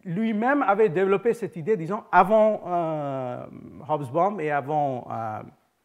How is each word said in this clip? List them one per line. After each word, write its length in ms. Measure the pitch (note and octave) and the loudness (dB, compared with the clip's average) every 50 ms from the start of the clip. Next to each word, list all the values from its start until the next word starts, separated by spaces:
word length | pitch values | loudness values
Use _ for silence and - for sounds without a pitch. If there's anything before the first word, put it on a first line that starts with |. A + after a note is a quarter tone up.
| - | -10
lui-même 580 | F#3+ E3 F#3+ A3+ A3+ A3+ G#3 A3+ B3 C#4+ C#4+ C4 | -6 -4 -2 -2 -2 0 0 0 2 2 2 2
avait 260 | F#3+ G3+ G3+ A3 G#3+ | 2 4 4 4 2
développé 460 | D3 F3 G3 F#3+ G3 F#3+ - A#3+ A3 | 2 2 2 2 2 2 2 0 0
cette 200 | - G#3 E3+ - | 0 -4 -8 -8
idée, 200 | E3+ D3+ F3 A3 | -6 -4 -2 -2
disons, 260 | F#3 D#3+ D#3 G3 A3 - - | -2 -2 -4 -6 -8 -4 4
avant, 520 | - F3+ F#3+ F3+ A3 A3 G#3+ A3 G#3+ - - | 6 6 6 8 6 6 6 4 4 0 -2
euh, 800 | F3 F3+ F3 E3+ D#3+ D#3+ D3+ D3 C#3+ C3+ C3+ C3 B2 B2 B2 - - - - - - - - - B2 | -2 -2 0 0 0 -2 -2 -4 -4 -4 -4 -4 -6 -6 -8 -10 -14 -16 -16 -18 -18 -18 -14 -6 -4
Hobsbawm 520 | D#3 D3+ D3 B2 A#2+ E3 F3 G3+ G#3 G3 | -4 -4 -4 -2 0 0 2 2 0 -2
et 100 | D3+ D3+ | -4 -2
avant, 560 | D3 C#3+ B2+ C3+ D#3 D3+ D3 C#3 C3 A#2+ - - | -2 -2 -2 -2 -2 0 0 -2 -2 -4 -8 -8
euh, 320 | A#2 A#2 A2+ A2 G#2+ G#2+ A2+ A2 - _ _ _ _ _ _ | -8 -6 -6 -6 -8 -8 -10 -14 -18 _ _ _ _ _ _